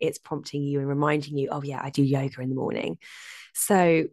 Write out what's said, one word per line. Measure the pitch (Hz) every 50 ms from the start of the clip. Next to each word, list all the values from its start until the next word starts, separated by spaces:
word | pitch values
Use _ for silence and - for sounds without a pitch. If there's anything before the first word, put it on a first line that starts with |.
it's | 156 160 - -
prompting | - - 160 143 - - - 143 143
you | 143 143 139
and | 139 139
reminding | 139 143 147 147 151 151 143 147 147 139
you, | 135 135
"Oh | 147 147
yeah, | 139 143 135 -
I | - 135
do | - 143 139
yoga | 135 139 135 135 135 - 127
in | 127 131
the | 131
morning." | 131 - - - - - - 170 - - - - - - - - - - - -
So, | - - - 208 185 180 170 165 160 156 -